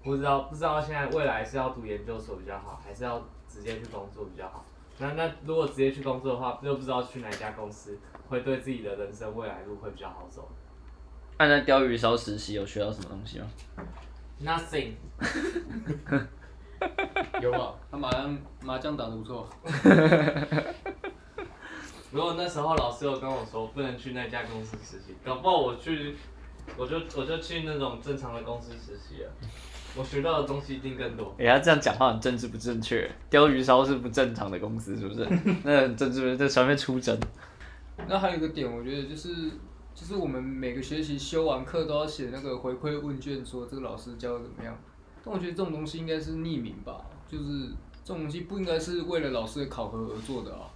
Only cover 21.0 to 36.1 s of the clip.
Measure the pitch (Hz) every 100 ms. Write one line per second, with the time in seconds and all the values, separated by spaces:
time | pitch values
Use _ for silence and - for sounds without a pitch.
21 | 381 - - - 381 - - - - -
22 | - 139 170 170 175 151 151 160 123 -
23 | 143 131 135 131 110 110 113 139 135 123
24 | 131 123 113 120 110 113 110 110 - 190
25 | - 139 - - 185 170 127 117 160 156
26 | 147 143 - - - - - 123 127 165
27 | 160 143 135 165 - 165 156 147 135 117
28 | 143 135 127 117 113 120 117 117 104 101
29 | - - - - - - - - - 131
30 | 135 139 160 156 135 139 139 131 131 127
31 | 117 113 104 - 123 135 165 151 135 107
32 | 131 110 127 120 117 117 120 117 110 117
33 | - - - 147 151 131 127 127 135 135
34 | 123 110 127 113 101 90 104 113 110 107
35 | 101 113 113 175 214 175 143 147 131 117
36 | 131